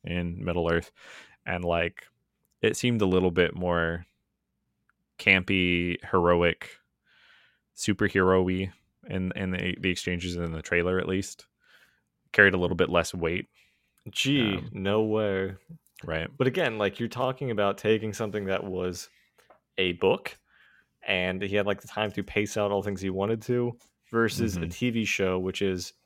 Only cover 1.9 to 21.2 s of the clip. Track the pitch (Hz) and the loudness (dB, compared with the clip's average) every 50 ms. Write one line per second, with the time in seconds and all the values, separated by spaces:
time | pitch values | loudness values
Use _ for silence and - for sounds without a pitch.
1.9 | - - - - _ _ _ _ _ _ _ _ _ _ - 110 - - - 123 | -4 -10 -18 -20 _ _ _ _ _ _ _ _ _ _ -2 0 0 0 0 0
2.9 | 120 110 104 92 92 92 92 92 82 90 87 80 - 87 90 87 85 85 82 82 | 2 2 2 4 4 4 2 2 4 2 2 2 0 -2 -2 0 0 0 0 0
3.9 | 85 82 85 - _ _ _ _ _ _ _ _ _ _ _ _ _ _ _ _ | -2 -6 -10 -16 _ _ _ _ _ _ _ _ _ _ _ _ _ _ _ _
4.9 | _ _ _ _ _ - - 101 95 95 90 - 98 92 92 90 87 87 87 87 | _ _ _ _ _ 0 4 4 4 4 4 2 2 2 2 2 2 2 0 -2
5.9 | 87 - - - - 92 85 87 87 85 87 85 - - - - - - _ _ | -4 -6 -4 0 2 4 6 6 6 6 4 2 2 -2 -8 -18 -18 -20 _ _
6.9 | _ _ _ _ _ _ _ _ _ _ _ _ _ _ _ _ _ - - - | _ _ _ _ _ _ _ _ _ _ _ _ _ _ _ _ _ -4 -2 -2
7.9 | 98 - 107 95 - 98 92 92 92 95 92 92 92 92 95 92 - _ _ _ | 2 2 2 2 4 4 6 6 6 6 4 2 0 -2 -2 -6 -8 _ _ _
8.9 | _ _ - - - 95 92 90 - - 95 92 92 90 - 92 - - - 92 | _ _ -12 -8 -4 -4 -4 -4 -4 -4 -4 -4 -4 -4 -4 -4 -4 -2 -2 -2
9.9 | 87 - - 92 90 85 87 90 87 87 85 82 80 80 76 - 87 87 85 90 | -2 -2 -2 -4 -4 -4 -4 -4 -4 -4 -4 -6 -6 -8 -4 0 0 0 2 2
10.9 | 92 92 - - 95 98 98 - - - - _ _ _ _ _ _ _ _ _ | 0 0 0 -2 -2 -4 -4 -6 -12 -18 -20 _ _ _ _ _ _ _ _ _
11.9 | _ _ _ _ _ _ _ _ - - 101 98 92 90 87 85 90 85 90 78 | _ _ _ _ _ _ _ _ 6 8 8 8 6 4 2 0 2 2 2 2
12.9 | 87 87 80 - - 92 82 82 87 92 - - _ _ _ _ _ _ _ _ | 4 2 0 0 -2 -4 -2 -2 -2 -4 -6 -10 _ _ _ _ _ _ _ _
13.9 | _ _ _ - - - - 135 143 139 117 104 98 87 - - - 98 95 98 | _ _ _ -8 -6 -2 0 2 2 2 2 2 0 -2 -4 -8 -8 -4 -2 2
14.9 | 104 110 110 107 107 110 107 101 98 95 95 95 95 - _ - 165 - _ _ | 2 2 2 2 0 0 0 0 0 -2 -2 -4 -6 -12 _ -20 -20 -20 _ _
15.9 | _ - - 82 80 80 82 - - - 131 127 123 185 165 123 113 107 104 98 | _ -14 -8 -6 -4 -4 -4 -6 -2 0 0 0 2 0 0 0 0 0 0 0
16.9 | - - 117 117 - 123 131 127 131 - 147 127 113 104 101 101 98 - - 107 | 0 -2 -6 -6 -4 -2 -2 -2 -2 -4 -6 -4 0 0 0 0 0 0 2 2
17.9 | 113 107 107 107 98 - 113 104 98 107 101 95 95 - - 98 92 90 90 92 | 2 2 0 -4 -6 -6 -6 -6 -4 -4 -2 -2 -2 -2 -2 -4 -4 -4 -4 -4
18.9 | 90 87 - - _ _ _ _ _ _ _ _ _ _ _ _ _ - 95 90 | -6 -8 -12 -16 _ _ _ _ _ _ _ _ _ _ _ _ _ -2 0 0
19.9 | 87 - - 95 - 95 - - - - _ _ _ _ _ _ _ _ _ _ | 0 2 2 2 2 2 -2 -10 -16 -16 _ _ _ _ _ _ _ _ _ _
20.9 | _ _ - - 98 92 | _ _ -6 -4 -2 0